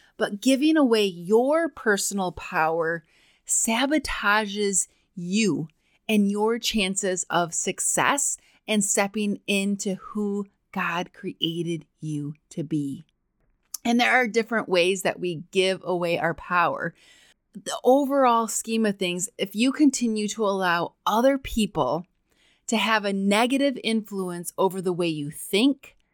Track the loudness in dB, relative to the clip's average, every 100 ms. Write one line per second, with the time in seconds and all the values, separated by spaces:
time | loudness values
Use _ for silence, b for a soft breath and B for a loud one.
0 | b b -4 0 2 2 4 4 4 4
1 | 2 -2 2 2 4 2 0 -2 0 0
2 | 0 -2 -4 -4 -6 0 0 0 0 -2
3 | -6 b b b b -2 0 0 2 0
4 | -2 -2 0 2 0 -2 -2 0 -4 _
5 | _ -12 -2 2 2 0 -4 _ _ _
6 | 0 2 2 2 0 0 -2 0 0 -2
7 | -2 -2 -2 -2 -2 -2 -4 -4 -2 0
8 | 2 2 -2 -6 b b b 0 0 0
9 | 0 -2 -4 -4 -2 -2 0 -2 -4 -6
10 | -6 -6 -4 -4 -6 _ _ -6 -4 -4
11 | -6 -10 -12 -6 -4 -4 -6 -6 -12 _
12 | -8 -6 -6 -10 -14 -10 -4 -4 -4 -8
13 | -16 _ _ _ _ _ _ -6 0 2
14 | 4 2 2 0 0 -2 2 2 4 2
15 | 0 -2 -4 -6 -4 0 2 0 -2 -2
16 | 0 0 -2 -4 -2 0 2 0 -6 -8
17 | b b b b _ -16 -10 -2 4 4
18 | 4 2 4 4 0 -4 -4 0 0 0
19 | -2 -4 -6 -6 -6 0 0 4 4 4
20 | 0 -2 -4 -2 -2 0 0 0 -2 _
21 | -2 2 4 2 -2 -2 -2 0 -2 -2
22 | -6 _ _ _ _ _ -4 -2 0 0
23 | 0 0 2 2 2 2 0 0 -2 -2
24 | -2 -6 -6 -8 -8 0 0 0 -2 0
25 | -2 -2 -6 -10 -2 2 4 2 -6 _
26 | _